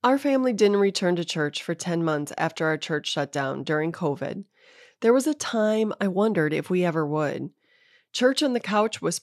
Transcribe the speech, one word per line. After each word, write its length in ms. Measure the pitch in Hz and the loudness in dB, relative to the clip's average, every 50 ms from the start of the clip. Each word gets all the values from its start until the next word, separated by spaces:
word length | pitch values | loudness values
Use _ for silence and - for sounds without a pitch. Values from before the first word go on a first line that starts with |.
| - | 4
Our 120 | 247 269 | 4 2
family 360 | 277 - 285 269 262 254 254 233 | 4 2 2 2 2 2 0 2
didn't 240 | 196 214 202 202 | 4 4 4 6
return 400 | 202 202 196 190 - 202 175 175 | 4 2 2 2 0 0 0 0
to 80 | 175 170 | 0 -2
church 360 | - - 165 151 147 139 - | -4 -2 -2 -2 -2 -2 -6
for 140 | - - 170 | -6 -6 -6
ten 260 | 165 - 180 170 170 | -6 -4 -4 -2 0
months 300 | 165 160 156 147 147 143 - | 0 0 0 -2 -4 -6 -4
after 280 | - 160 160 - - 160 | -4 -4 -4 -2 -2 -2
our 120 | 160 156 | -2 0
church 340 | 151 - - 160 147 147 - | -2 -4 -4 -4 -4 -4 -4
shut 220 | - 160 143 139 - | -4 -4 -4 -4 -4
down 320 | 147 139 135 135 135 160 | -4 -4 -4 -4 -6 -4
during 260 | 165 156 151 156 165 | -2 -2 0 0 -2
covid. 540 | 165 - 180 151 143 139 - - - - 196 _ _ _ _ - - - - - _ _ | -4 -2 -4 -4 -2 -4 -6 -8 -8 -10 -12 _ _ _ _ -20 -20 -20 -20 -20 _ _
There 100 | - 226 | 2 4
was 160 | 240 269 254 | 4 4 4
a 60 | 311 294 | 2 -2
time 580 | - - - - 226 214 214 220 220 220 214 - _ | -2 -4 -4 0 0 2 2 2 2 0 -2 -2 _
I 80 | 196 | -2
wondered 460 | 196 180 190 208 226 208 175 156 151 151 | 0 2 2 2 2 2 2 2 2 0
if 160 | 151 - - | -2 -2 0
we 160 | 185 180 180 | 0 2 2
ever 200 | 175 156 165 156 | 2 0 0 -2
would. 440 | 147 147 151 151 143 - - 135 - _ _ _ _ _ _ _ _ _ _ _ _ - | 0 -2 -2 -2 -2 -2 -4 -8 -10 _ _ _ _ _ _ _ _ _ _ _ _ -4
Church 280 | - 247 262 269 - | 2 2 2 4 4
on 120 | 302 277 247 | 0 0 0
the 80 | 233 | -2
couch 400 | - - 202 208 214 226 - - | -2 0 0 2 2 0 -2 -4
was 180 | - 165 175 - | -4 -4 -4 -4